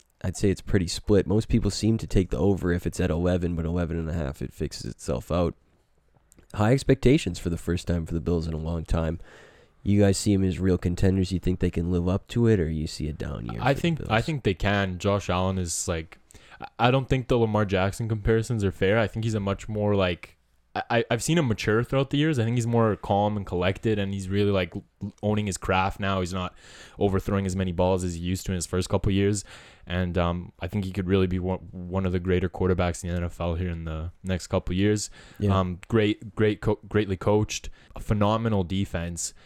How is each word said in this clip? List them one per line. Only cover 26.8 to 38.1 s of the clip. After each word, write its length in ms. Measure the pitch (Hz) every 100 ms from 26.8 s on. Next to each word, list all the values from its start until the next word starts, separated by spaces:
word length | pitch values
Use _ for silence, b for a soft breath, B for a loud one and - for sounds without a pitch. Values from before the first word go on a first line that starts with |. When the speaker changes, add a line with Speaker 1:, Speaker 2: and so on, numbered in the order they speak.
| B B
Speaker 2:
overthrowing 480 | 101 95 - 101 98
as 100 | 92
many 160 | 92
balls 320 | 85 90 95
as 120 | 90 85
he 60 |
used 260 | 87 95 -
to 60 |
in 20 | 92
his 100 | 82
first 240 | 90 90
couple 220 | 101 -
years. 320 | 98 98 104 - B B B -
And, 320 | 90 90 87
um, 340 | 87 87 87 -
I 60 | 90
think 180 | 107 95
he 60 |
could 140 | 95 90
really 200 | 98 92
be 100 | 92
one, 220 | 92 92 82
one 380 | 92 90 92 95
of 40 |
the 80 | 90
greater 300 | 87 90 92
quarterbacks 540 | - 92 90 87 85
in 80 | 87
the 60 | 87
N 60 |
F 160 | 87 -
L 140 | 85
here 160 | 85 90
in 140 | 82 82
the 240 | 78 82 -
next 240 | 95 90 -
couple 260 | 95 -
years. 380 | 90 104 107 - B B B
Speaker 1:
Yeah. 180 | 104 95
Speaker 2:
Um, 180 | 90 90 -
great, 440 | 113 104 107 110
great, 260 | - 107 104
co-, 200 | - 107 98
greatly 280 | 104 101 95
coached, 520 | - 104 107 - - b b -
a 40 |
phenomenal 640 | -